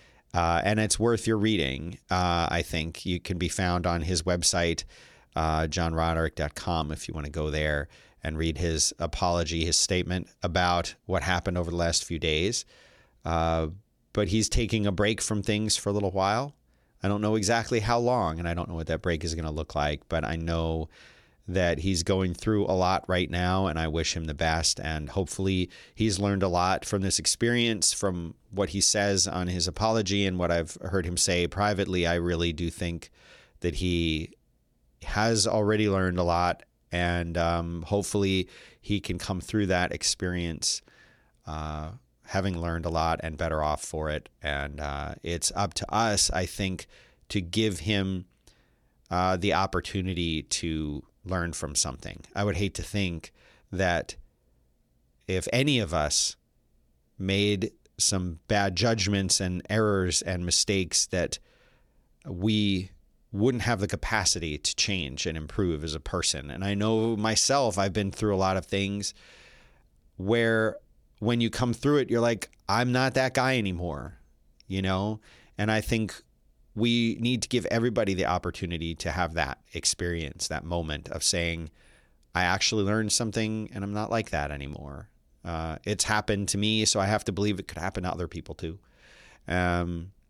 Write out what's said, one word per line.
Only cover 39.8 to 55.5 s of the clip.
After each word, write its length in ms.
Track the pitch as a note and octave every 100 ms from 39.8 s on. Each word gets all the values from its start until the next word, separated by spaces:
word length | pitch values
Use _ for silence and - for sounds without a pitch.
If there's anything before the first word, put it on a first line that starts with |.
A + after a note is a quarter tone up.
| F2+
experience, 920 | - - - F2+ F2+ E2+ D#2+ - - _ - - _ _ _ -
uh, 440 | D#2 D2+ D2+ D#2 A2+ _ _ -
having 340 | G2 F#2+ E2+
learned 240 | E2+ E2+ E2
a 40 |
lot 300 | E2 E2 D#2+
and 140 | D#2+ D2+
better 260 | E2+ D#2
off 200 | D2+ D2
for 280 | - D#2 D#2
it. 180 | D2+ - -
And, 360 | C#2+ C#2+ C#2+ D2
uh, 360 | D2 C#2+ C#2+ C#2+
it's 280 | - E2+ - -
up 180 | G2+ -
to 160 | -
us, 380 | G#2+ A2+ G2+ -
I 160 | F2+ F2+
think, 400 | - F#2+ F2+ - - - _ -
to 120 | G#2
give 380 | F2 G2+ A2 F2+
him, 460 | E2 G2+ F#2+ F#2 - _ - _ _ _ _ _ -
uh, 260 | F2+ F#2 F#2
the 180 | G2
opportunity 880 | D#2+ F#2+ F2+ - G2 F#2 F2 E2+ D#2+
to 640 | - - E2+ D#2 D2+ C#2+ - _ F2+
learn 280 | F#2 E2+
from 220 | D#2 D2 C#2+
something. 480 | - B1+ - - -
I 100 | -
would 120 | G#2 F2
hate 180 | G2 -
to 60 |
think 500 | - G#2+ F#2 E2 - _ - _ -
that 440 | F#2 F#2 E2+ - - - _ _ _ _ _ _ _ _ _ -
if 200 | F#2 -